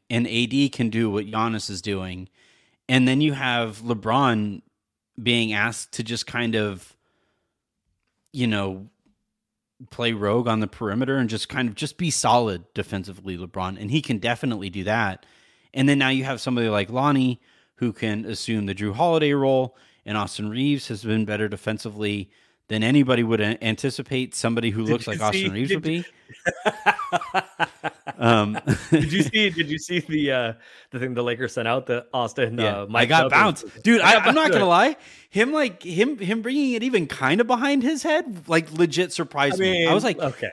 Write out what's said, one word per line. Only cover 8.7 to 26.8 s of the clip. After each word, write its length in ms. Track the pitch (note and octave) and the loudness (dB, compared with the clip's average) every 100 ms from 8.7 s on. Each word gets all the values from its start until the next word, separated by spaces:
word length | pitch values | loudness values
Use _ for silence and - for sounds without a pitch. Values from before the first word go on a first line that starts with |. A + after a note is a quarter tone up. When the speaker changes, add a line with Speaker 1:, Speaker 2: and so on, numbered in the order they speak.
| F#2+ G#2+ _ _ _ _ _ _ _ _ _ B2 | -6 -14 _ _ _ _ _ _ _ _ _ -16
Speaker 1:
play 240 | - A#2+ | -2 -2
rogue 340 | A2 G2+ A#2 A#2 | 0 2 2 2
on 120 | A2 | 0
the 80 | G#2 | -2
perimeter 500 | - A2 G#2+ C3 C3+ | -4 -4 -2 0 0
and 120 | A#2 | 0
just 200 | A2 - | -4 -6
kind 180 | B2 A#2+ | -4 -4
of 60 | G2 | -4
just 220 | D3+ - | -8 -4
be 140 | E3+ | -4
solid 520 | - A#2 A#2+ A2+ F2 E2 | 0 2 4 2 -4 -8
defensively, 640 | - - G2+ F#2 F2+ F#2+ F2 | -10 -6 -6 -8 -12 -10 -10
LeBron. 420 | F2 F#2+ F#2 F#2+ | -8 -6 -6 -6
And 100 | G#2 | -2
he 120 | D3+ | -2
can 180 | C#3 A2 | -2 -2
definitely 500 | A#2 A#2 C#3 G#2+ G2 | -2 -2 -4 -4 -6
do 140 | G2 | -6
that. 420 | F#2+ A2+ G#2 F#2 _ _ _ _ _ | -2 0 0 -4 _ _ _ _ _
And 140 | C3 C3+ | 0 2
then 100 | C#3 | 4
now 120 | C3 | 2
you 140 | C3+ C3+ | 0 -2
have 160 | B2 | -6
somebody 280 | C3 B2 A2+ | -2 0 2
like 200 | G#2 G2+ | 0 0
Lonnie 520 | B2 C#3+ C#3 B2+ A#2+ _ _ _ _ | 0 2 2 2 -2 _ _ _ _
who 160 | A#2+ | -4
can 320 | - A2 G#2 G#2 | -2 -4 -4 -6
assume 400 | G#2+ - A2 G2+ | -8 -4 -2 -2
the 80 | F#2+ | -4
Jrue 180 | G#2+ | -4
Holiday 400 | G#2 E3+ E3 D3 | 0 2 2 2
role, 420 | C#3+ C3+ C3 B2+ - _ _ - | 2 2 2 0 -8 _ _ -6
and 120 | G#2+ | -4
Austin 320 | G2 - G#2+ | -4 -6 -6
Reaves 380 | A#2 C#3+ C#3 - | -2 -2 -2 -4
has 140 | G#2+ | -8
been 220 | A2 A2 G#2+ | -2 -2 -2
better 220 | G#2 G#2+ | -2 -4
defensively 840 | G2 - G#2+ A2+ G#2 G#2+ G#2 F#2 _ _ _ _ | -4 -6 -6 -10 -6 -4 -4 -6 _ _ _ _
than 160 | A2 | 0
anybody 400 | A2+ C#3+ C3 A#2+ | 4 4 4 2
would 180 | A2+ A2+ | 2 2
a-, 220 | G#2+ A#2 | 0 0
anticipate 720 | A2+ A2 C#3 B2+ B2+ C3 B2+ - | -2 -2 -4 -6 -6 -6 -6 -4
somebody 340 | A#2 A#2 A2+ | -2 0 -2
who 160 | G#2 A2 | -2 0
Speaker 2:
Did 60 | |
Speaker 1:
looks 160 | A#2 - | 0 0
Speaker 2:
you 60 | |
Speaker 1:
like 80 | G2 | 0
Austin 200 | G#2+ G2 | 2 2
Speaker 2:
see, 80 | F#2+ | 0
Speaker 1:
Reaves 200 | G2+ C#3 | -2 0
Speaker 2:
did 60 | F#3+ | 0
Speaker 1:
would 20 | E3 | 0
Speaker 2:
you 160 | E3+ | -2
Speaker 1:
be. 20 | E3+ _ _ - F3 - - | -4 _ _ -6 -6 -2 -2
Speaker 2:
<laughs> 680 | - | 0